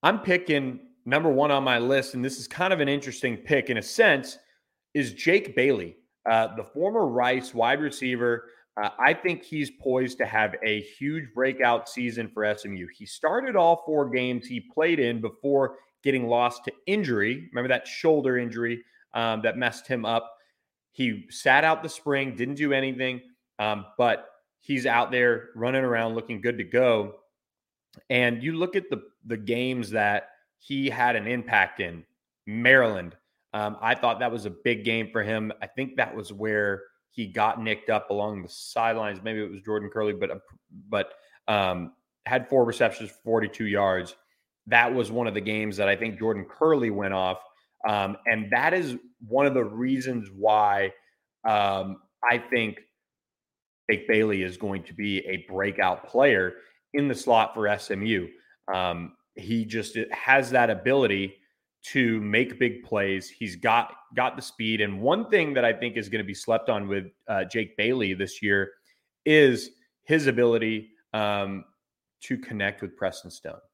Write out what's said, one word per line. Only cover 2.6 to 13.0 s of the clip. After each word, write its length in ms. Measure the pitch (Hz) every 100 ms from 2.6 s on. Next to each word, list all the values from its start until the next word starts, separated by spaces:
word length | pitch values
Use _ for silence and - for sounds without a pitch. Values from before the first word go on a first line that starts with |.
| 185
of 80 | 180
an 80 | 139
interesting 500 | 143 139 - 127 113
pick 300 | - 143 -
in 80 | 117
a 40 |
sense, 560 | 101 - 220 139 - - _ _ _ _ _
is 180 | 147 127
Jake 440 | 101 - 196 208 123
Bailey, 400 | 131 120 85 - _ _ 107
uh, 280 | 113 113
the 80 | 110
former 440 | 104 143 185 226 170
Rice 460 | 123 123 131 127
wide 280 | 120 117 143
receiver. 680 | 151 - 131 123 120 117 - - _ -
Uh, 100 | 104 -
I 140 | 135
think 280 | 139 185 170
he's 280 | - 156 139
poised 480 | - 139 127 127 127
to 80 | 113
have 280 | 110 107 92
a 200 | 110 107
huge 500 | 104 - 139 160 135
breakout 540 | 110 131 131 123 117 -
season 400 | - 123 113 110
for 160 | -
S 200 | 107 104 101
M 100 | 95
U. 100 | 90
He 120 | -